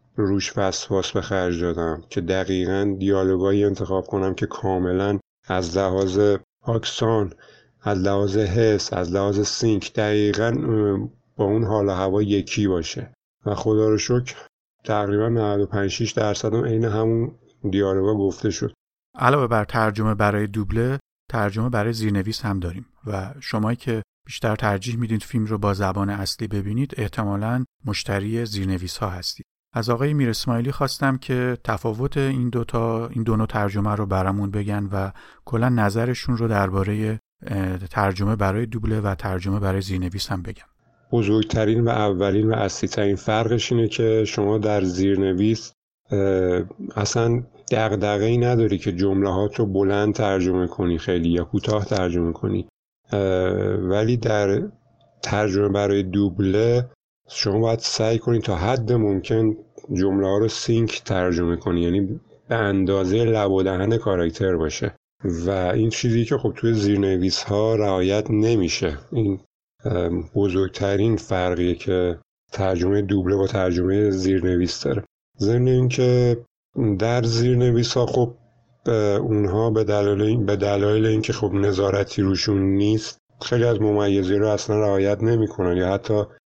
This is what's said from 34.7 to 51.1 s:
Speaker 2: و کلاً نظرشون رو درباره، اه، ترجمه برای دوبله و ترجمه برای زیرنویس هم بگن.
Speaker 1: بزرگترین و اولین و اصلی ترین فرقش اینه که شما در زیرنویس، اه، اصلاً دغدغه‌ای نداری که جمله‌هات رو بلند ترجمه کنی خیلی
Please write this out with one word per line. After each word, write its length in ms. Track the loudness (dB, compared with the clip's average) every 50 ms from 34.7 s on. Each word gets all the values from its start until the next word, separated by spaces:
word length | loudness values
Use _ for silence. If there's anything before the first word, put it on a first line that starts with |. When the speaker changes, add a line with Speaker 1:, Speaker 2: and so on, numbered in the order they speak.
| -4 -4 -4 -4
Speaker 2:
و 200 | -4 -4 -4 -6 -8 -12 -20 -20 -20 -20 _
کلاً 240 | -4 -2 0 2 2
نظرشون 680 | 2 4 2 2 2 0 0 0 -2 -4 -2 -2 -2
رو 120 | 0 0 0
درباره، 720 | 2 2 0 2 0 0 0 0 -2 -2 -2 -2 -4 -6 -10 _ _ _ -10
اه، 320 | -6 -4 -4 -2 -2 -4 -6
ترجمه 580 | -8 -6 -2 0 0 0 0 0 0 0 0
برای 300 | 0 0 0 0 -2 -2
دوبله 340 | -4 -4 -4 -2 -2 0 0
و 140 | 0 -2 -2
ترجمه 460 | -2 -4 -4 -4 -4 -2 -2 -2 0
برای 200 | 0 0 0 -2
زیرنویس 520 | -2 -2 -4 -4 -4 -4 -6 -6 -6 -6
هم 100 | -6 -8
بگن. 200 | -8 -10 -12 -14 -20 _ _ _ _ _ _ _ _ _
Speaker 1:
بزرگترین 720 | 0 2 2 4 2 2 2 2 0 2 2 2 2 2 2
و 40 | 2
اولین 640 | 2 2 2 2 2 2 2 2 2 2 2 2
و 40 | 2
اصلی 340 | 0 0 -2 -2 -4 -4 -4
ترین 280 | -2 0 0 0 0
فرقش 560 | 0 -2 0 0 0 0 0 0 0 0 0
اینه 160 | 2 2 2 0
که 360 | 0 0 2 2 4 2 2
شما 320 | 0 0 0 0 2 2 2
در 260 | 2 2 2 2 0
زیرنویس، 880 | 0 0 2 2 2 2 2 2 2 2 2 2 2 2 0 -4 -12 -20 _ _ _ _ _ _ -2
اه، 520 | 0 0 2 2 2 2 2 2 2 0 -2 -4 -10 -12 -12 -6 -4
اصلاً 460 | -2 -2 0 0 2 2 2 2 0 -2 -6 _ -20 -4 -2
دغدغه‌ای 680 | 0 0 2 0 0 0 0 0 0 2 2 2 2 2
نداری 400 | 2 2 4 4 2 2 2 0
که 140 | -2 -4
جمله‌هات 600 | -2 0 0 2 2 2 0 0 0 0 0 0 0
رو 120 | -2 -2
بلند 480 | 0 2 2 2 2 2 2 2 2 2
ترجمه 520 | 0 0 0 2 2 2 2 2 0 0
کنی 320 | -2 -2 -2 0 0 0 -2
خیلی 300 | 0 -2